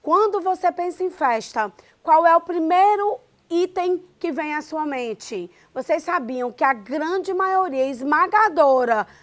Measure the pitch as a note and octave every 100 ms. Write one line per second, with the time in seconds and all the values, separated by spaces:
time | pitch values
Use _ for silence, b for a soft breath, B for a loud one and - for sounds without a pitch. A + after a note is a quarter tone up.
0 | - F4+ G#4+ G4 F4+ F#4 F4+ F4+ F4+ -
1 | F#4 - C#4 A3+ - A3+ G#3 b b b
2 | - D#4+ E4 E4+ E4+ F4 D#4+ F4+ G4+ G#4
3 | G#4 - _ _ _ E4+ F4+ F#4 F4+ F4+
4 | - _ E4+ C#4+ D4+ D4+ D4+ D#4 D4+ C4+
5 | A#3+ G#3+ - G3+ F3 b b C4 B3 D#4+
6 | - F4 A#3 B3+ B3 - C#4 A#3+ G3 D4
7 | D#4 F#4+ F4+ F#4 F#4+ F#4+ F#4 C4 C4+ B3
8 | C4+ D4+ F4+ G#4 A4 D#4 C#4+ C4 A#3+ A3
9 | G3 b